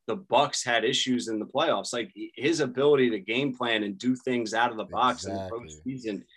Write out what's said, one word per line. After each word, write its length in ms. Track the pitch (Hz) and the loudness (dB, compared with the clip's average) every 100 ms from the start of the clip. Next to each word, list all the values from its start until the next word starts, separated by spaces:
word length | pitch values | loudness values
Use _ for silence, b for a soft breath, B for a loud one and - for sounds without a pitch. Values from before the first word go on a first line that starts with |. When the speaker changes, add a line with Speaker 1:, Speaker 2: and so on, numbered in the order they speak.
| - | -6
Speaker 1:
the 100 | 101 | -6
Bucks 480 | - 123 143 - | 2 2 4 0
had 220 | 123 117 117 | 0 2 2
issues 420 | 127 127 123 107 | 2 2 0 -2
in 120 | 110 | -4
the 80 | 107 | -2
playoffs. 440 | 135 160 104 92 | 0 0 0 -2
Like, 200 | 120 101 104 | -6 -6 -10
h-, 160 | 107 - | -14 -4
his 240 | 139 156 | 0 0
ability 500 | 135 123 147 139 123 | 0 2 4 6 4
to 100 | 104 | 2
game 360 | 95 120 143 123 | -2 0 -2 -2
plan 260 | 120 110 | 0 0
and 140 | 104 95 | 0 -2
do 180 | 123 127 | -2 -2
things 380 | 131 120 107 | -2 -2 0
out 160 | 110 120 | 0 0
of 80 | 110 | -2
the 80 | 95 | -6
box 400 | 104 127 - 98 | 0 0 0 -4
Speaker 2:
Exactly. 340 | 95 95 95 | -6 -6 -10
Speaker 1:
in 60 | 80 | -12
the 160 | 76 131 131 110 98 | -12 -10 -8 -6 -8
postseason 20 | - | -10